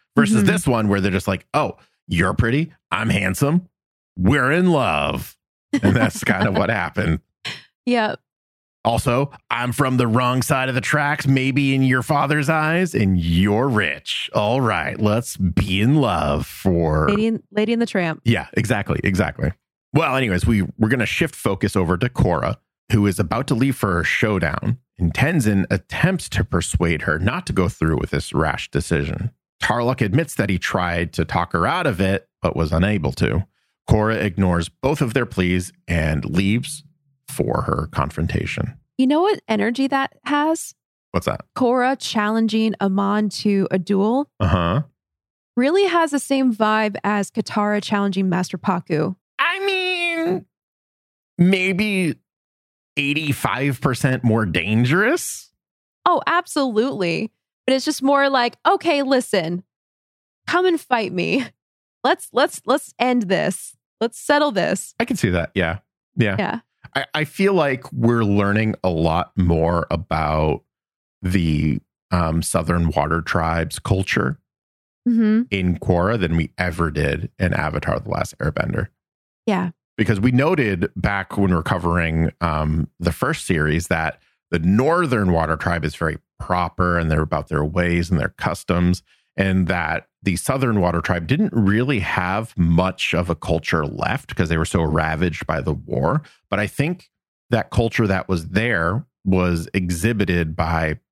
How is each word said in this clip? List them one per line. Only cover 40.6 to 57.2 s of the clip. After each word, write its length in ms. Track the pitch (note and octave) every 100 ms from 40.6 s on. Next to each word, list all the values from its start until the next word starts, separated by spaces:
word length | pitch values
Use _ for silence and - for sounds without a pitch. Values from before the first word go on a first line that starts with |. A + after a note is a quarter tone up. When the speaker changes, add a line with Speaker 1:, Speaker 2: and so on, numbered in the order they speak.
| - - _ _ _
Speaker 1:
What's 160 | - -
that? 180 | - - -
Speaker 2:
Korra 400 | B3 B3+ B3+ C4+
challenging 720 | - A3+ G#3 A3+ A3 A3 A3 -
Amon 480 | G3 G3 G3 G#3 G#3
to 380 | - G#3+ G3 -
a 80 | F#3+
duel 520 | E3 F#3+ G#3 C4 D4 -
Speaker 1:
Uh-huh. 420 | F#2+ F#2 E2+ A#2+ - _ _ _ _ _ _ A#3+
Speaker 2:
really 300 | C4 F#4+ G4
has 240 | E4+ E4
the 80 | C#4+
same 340 | - C4+ C4
vibe 420 | G#3+ G#3+ G#3+ G#3+ G3+
as 260 | G3 G#3 G3
Katara 520 | - - G#3 G#3 G#3
challenging 440 | - G3+ G3+ F#3+ F#3+
Master 280 | F3+ F3+ D#3+
Pakku. 580 | - F3+ - D#3 D#3+ F#3 _ -
Speaker 1:
I 200 | D#4 F#4+ G4
mean, 800 | F#4+ F#4 F4+ F4 E4 E4 F#4 - _ _ _ _ _ _ _ _ -
maybe 800 | F3+ F#3+ F#3 F#3 G#3+ F#3+ E3+ - _ _ _ _ _ _ _ -
eighty-five 800 | C#3+ D3+ D3+ B2+ C3 A#2+ C#3+ B2+
percent 420 | C#3+ A#2 C3 B2+
more 220 | A#2+ A2 G2+
dangerous? 1080 | E2+ F#2 A2 B2 F3 A3 E4+ - - - _ _ _ _ _ F4+
Speaker 2:
Oh, 160 | D#4+ -
absolutely. 1040 | E4+ - D4+ C4 G#3 C4 A3 F3 D#3+